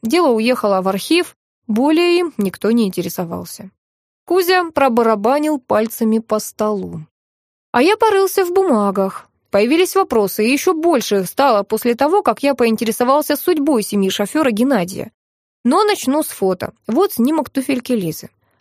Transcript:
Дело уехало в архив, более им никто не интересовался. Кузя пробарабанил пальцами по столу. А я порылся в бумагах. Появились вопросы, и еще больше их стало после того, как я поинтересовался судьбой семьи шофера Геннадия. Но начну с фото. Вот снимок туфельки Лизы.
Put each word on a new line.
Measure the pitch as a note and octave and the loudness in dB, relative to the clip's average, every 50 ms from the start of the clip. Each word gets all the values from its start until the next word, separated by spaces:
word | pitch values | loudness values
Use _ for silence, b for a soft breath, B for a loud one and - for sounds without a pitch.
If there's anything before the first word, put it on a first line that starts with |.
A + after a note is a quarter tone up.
| - | -4
Дело | A3+ C#4 F4+ F4 C#4+ | 0 0 2 4 2
уехало | A#3 A3 A3 B3 B3+ - - G#3 G3 F#3+ | 2 2 2 0 0 0 0 0 0 0
в | F#3 F#3+ | 0 0
архив, | F#3+ F#3+ - - D#4 F4 E4+ - - _ _ _ _ _ _ - | -2 -2 -2 0 0 0 0 -2 -8 _ _ _ _ _ _ -4
более | G#3 A3 C4 D4+ D#4+ E4 F4 F4 F4 F4 | -2 0 2 2 4 4 4 4 2 2
им | F4 D#4 - - | 0 -2 -4 -4
никто | G3+ F#3+ - - - G#3 | -4 -4 -4 -2 0 2
не | A#3 A#3+ A3 F#3+ | 2 2 2 0
интересовался. | - - F3 F3 - - F3+ E3 F3+ F3+ F3 - - - - F#3+ - _ _ _ _ _ _ _ _ _ _ | -2 -4 -6 -6 -6 -8 -8 -8 -8 -10 -10 -12 -16 -18 -18 -20 -20 _ _ _ _ _ _ _ _ _ _
Кузя | - E4+ F#4+ F4+ E4+ F#4 F#4 F4 E4 | -2 0 0 2 2 2 2 0 0
пробарабанил | - C#4+ C#4 C4 A3+ A#3+ A#3 A3+ A3 G#3 G3+ A#3 C4+ D4+ D4+ D4+ D4+ C4 | 0 2 2 2 4 2 2 2 2 2 0 0 0 0 0 -2 -2 -4
пальцами | - - G#3 G#3+ A3+ A3 - - A3+ A3 A3 A3+ | -2 -2 0 0 0 -2 -4 -2 0 0 0 0
по | A3 - G#3+ G#3+ | 0 -2 -4 -4
столу. | - - - - G#3+ G#3+ G#3+ G3 F#3 F3 E3+ D#3+ D#3 - _ _ _ _ _ _ _ _ _ _ _ _ | -4 -8 -6 -4 -4 -2 -2 -4 -6 -10 -12 -14 -16 -18 _ _ _ _ _ _ _ _ _ _ _ _
А | - A#3+ | -2 0
я | C4+ F4+ G#4+ G#4+ | 2 2 2 2
порылся | A#4 A4 G4+ F#4+ G4 F#4+ - G4 F#4 | 2 2 2 2 0 0 0 -2 -2
в | F4 | 0
бумагах. | F4 F#4+ F#4+ F4 B3 G#3+ G3+ G3+ F#3+ G3 G3 F#3+ - - - _ _ _ _ _ | 0 0 0 2 0 0 0 0 0 -2 -2 -4 -4 -10 -16 _ _ _ _ _
Появились | - G3 G#3+ A#3+ D#4 E4 F#4 F4 - | 0 0 2 2 2 2 2 2 0
вопросы, | G4 F#4+ - B3 A3+ G3+ F#3 - - G#3+ | -2 -2 0 0 0 0 0 0 0 0
и | A#3 | 0
еще | C#4 C#4 - - E4 | 0 0 0 0 -2
больше | D#4 D#4+ F4 E4 A#3+ - - G#3 G3 | 0 2 2 2 2 0 0 -2 -2
их | F#3 - | -2 -2
стало | - - C#4 C#4 A3+ G3+ G3+ | 0 0 2 4 4 2 0
после | - A3 A3 - A#3+ A#3 | -2 -4 -2 -2 -2 0
того, | A#3 C#4 D4+ F4+ G#4 | 0 0 2 2 2
как | - F#4 G#3 - - | 2 0 0 0 0
я | C#4+ C#4 | -2 0
поинтересовался | - B3 A3+ A3 - A#3 A3 G#3+ - B3 B3 C#4 D4+ D4+ - D4 C#4+ | 2 0 0 0 0 -2 -4 -2 -2 0 2 2 2 2 0 -2 -2
судьбой | - F4+ F4+ D#4 C#4 D#4 C#4+ A3 | 0 0 0 0 2 2 0 0
семьи | G3 - G#3+ G3+ F#3+ F#3+ | 0 -2 -2 0 0 0
шофера | - - G3+ - - D#4 D#4 C4 | -2 -2 -4 -2 -2 0 0 0
Геннадия. | G#3+ G3+ B3 C#4 C#4 G3+ F3 F3+ F#3+ - - A3+ - _ _ _ _ _ _ _ _ _ _ | 2 0 0 2 2 0 0 -4 -6 -10 -12 -12 -14 _ _ _ _ _ _ _ _ _ _
Но | A#3+ D4 F#4+ G#4+ | 0 2 2 2
начну | G#4 G4+ - - C4 C#4 D#4 | 2 0 0 -2 -2 -2 -2
с | D4+ - | -2 -4
фото. | - - G3+ F#3+ F3+ F3+ - - - _ _ | -6 -2 -2 -2 -2 -2 -6 -10 -10 _ _
Вот | - A3 D4 G4 G4 - | -4 0 0 0 0 0
снимок | - A3+ C#4 D#4+ D#4 B3+ - | 0 0 0 0 -2 -4 -4
туфельки | - C#4 B3+ - C4+ B3 - - B3+ | -6 -6 -4 -2 -4 -4 -2 -2 -2
Лизы. | A3 F3+ D#3+ - - - - _ _ _ _ _ _ | -2 -2 -4 -6 -8 -12 -18 _ _ _ _ _ _